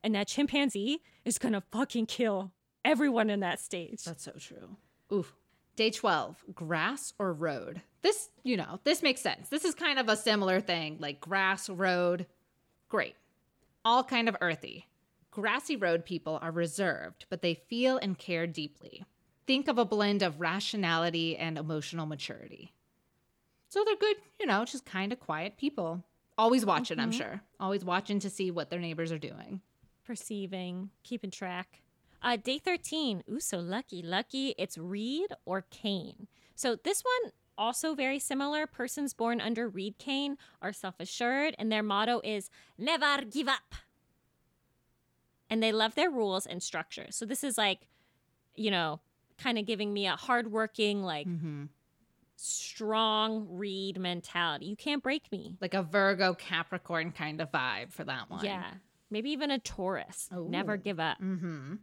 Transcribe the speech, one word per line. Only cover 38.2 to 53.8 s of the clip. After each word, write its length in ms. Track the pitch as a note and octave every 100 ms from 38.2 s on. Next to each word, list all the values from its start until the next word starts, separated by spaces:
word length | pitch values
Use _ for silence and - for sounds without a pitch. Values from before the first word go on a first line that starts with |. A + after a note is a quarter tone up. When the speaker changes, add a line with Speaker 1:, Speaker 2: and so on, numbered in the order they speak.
| - C4+ C#4 D4+ D4+
Speaker 1:
Persons 460 | - A#3+ - C#4+
born 260 | - A#3 A#3
under 280 | G#3+ A#3 A#3
reed 300 | G3 G3 A3+
cane 400 | - C4+ C#4+ C#4 - _
are 100 | G3
self-assured, 840 | G3+ F#3+ - F#3+ - A#3+ C4+ D4+ -
and 120 | A3
their 120 | G#3+
motto 380 | G#3+ G3+ A3 A#3+
is, 240 | - G#3 F#3+ - - -
"Never 440 | B3 D#4+ C#4+ C#4+
give 240 | B3 C4+ C4+
up." 260 | C4 _ - _ _ _ _ _ _ _ _ _ _ _ _ _ _ _ _ _
And 120 | A3
they 100 | A3
love 220 | A3 A3
their 160 | B3+ F4
rules 360 | C4+ G#3 F#3+ -
and 160 | F3+
structure. 440 | - E3+ E3 - -
So 160 | - A3
this 180 | C4
is 140 | C#4+ A#3
like, 280 | G#3 F#3+ _ _ _ _ _ _ _
you 160 | - G#3+
know, 300 | F#3+ D#3+ D#3 _ _ _ -
kinda 260 | C4 A3+
giving 300 | G#3 G#3+ G#3
me 140 | G3+ G3
a 100 | D#3
hardworking, 880 | - A#3+ A3+ G#3+ A3 - G#3 G3+
like, 240 | F#3+ D3+ D3+
Speaker 2:
Mm-hmm. 360 | E3+ D#3+ D3 C#3+ _ _ _ _ _ _ -
Speaker 1:
strong 1120 | - - - - G#3+ A3 A3+ G#3+ A3 A3 G3+
reed 480 | F3+ G#3 F#3+